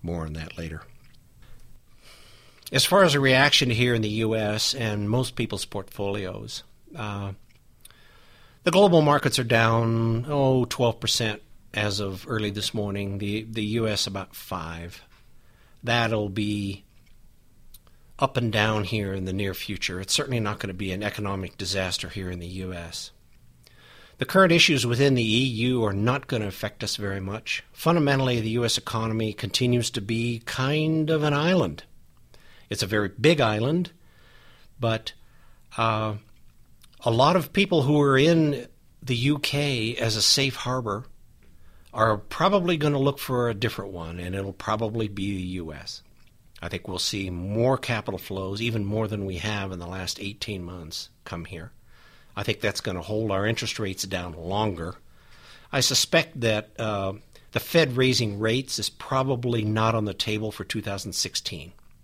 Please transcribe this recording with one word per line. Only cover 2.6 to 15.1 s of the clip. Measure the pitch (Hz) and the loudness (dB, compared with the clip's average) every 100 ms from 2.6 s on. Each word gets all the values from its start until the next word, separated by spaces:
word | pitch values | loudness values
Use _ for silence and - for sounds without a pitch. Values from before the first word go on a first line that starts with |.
| - | -2
As | 131 | 0
far | - 190 | 4 6
as | 180 | 6
a | 143 | 6
reaction | 135 127 143 - 131 | 6 6 6 6 2
here | 117 123 | 2 4
in | 117 | 2
the | 107 | 2
U | 107 110 110 | 0 0 0
S | 104 107 - | 0 0 -2
and | 135 113 104 101 | -2 -2 0 0
most | 120 127 - | 0 0 -4
people's | 113 98 - | -4 -4 -6
portfolios, | 101 95 - 101 101 92 101 110 - - - - 208 | -8 -8 -4 -4 -2 -6 -8 -10 -12 -14 -20 -18 -10
uh, | 107 101 98 98 - - - _ - - - - - - - - | -8 -6 -8 -10 -16 -20 -20 _ -20 -20 -20 -20 -20 -20 -20 -4
the | 180 | 2
global | 180 202 170 | 6 8 8
markets | 151 143 131 - | 6 4 2 0
are | |
down, | 120 117 113 113 113 117 113 113 123 | 2 4 6 4 2 2 2 0 0
oh, | 147 135 131 120 | 2 4 4 2
twelve | - 120 113 | 2 0 2
percent | 127 - 110 104 - - - | -2 0 0 -4 -12 -20 -8
as | 104 104 98 | -2 -2 -2
of | 98 95 - | -4 -6 -4
early | 113 104 | -2 -2
this | 104 - | -4 -4
morning. | 117 104 98 98 98 | -4 -4 -4 -4 -4
The, | 101 107 | -4 -4
the | 110 110 | -4 -4
U | 104 113 113 | -2 0 0
S | 101 - | -2 -4
about | 98 92 - | -6 -10 -14
five. | - 92 82 82 87 - - | -10 -8 -8 -10 -12 -14 -20